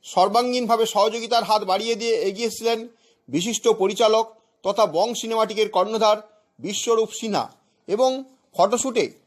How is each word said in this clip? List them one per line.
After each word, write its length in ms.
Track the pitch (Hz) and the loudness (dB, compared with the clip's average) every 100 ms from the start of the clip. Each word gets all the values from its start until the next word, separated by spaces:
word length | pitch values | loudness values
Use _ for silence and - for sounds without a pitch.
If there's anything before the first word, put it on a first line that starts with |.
| - | -4
সর্বাঙ্গীনভাবে 800 | - 190 220 247 247 233 226 220 | 2 2 2 0 -2 0 0 2
সহযোগিতার 540 | 208 214 233 226 233 202 | 2 0 0 -2 -2 2
হাত 120 | 214 202 | 0 2
বাড়িয়ে 240 | 190 226 226 | -2 0 -2
দিয়ে 140 | 233 220 185 | 0 0 -2
এগিয়েছিলেন 500 | 196 233 226 226 226 233 _ _ _ - | -2 -6 -2 -2 -2 -6 _ _ _ -6
বিশিষ্ট 360 | 135 190 220 233 220 | -4 -2 -2 0 2
পরিচালক 440 | 190 202 226 220 226 - _ _ 190 | 0 2 2 4 0 -8 _ _ -4
তথা 180 | 202 208 156 | 0 0 2
বং 120 | 220 233 | 0 -2
সিনেমাটিকের 480 | 226 226 220 214 208 196 | -4 -2 -2 0 0 0
কর্ণধার 420 | 196 220 214 214 - _ _ _ | 0 2 2 2 -2 _ _ _
বিশ্বরূপ 500 | 226 202 - 226 220 - | -10 -6 0 0 0 -4
সিনহা, 260 | 226 185 110 _ _ _ - | -4 -4 -4 _ _ _ -6
এবং 220 | 208 262 262 269 _ _ - | 0 2 0 -10 _ _ 0
ফটোশ্যুটে 500 | 202 240 262 240 135 - | 2 2 -2 -2 -2 -6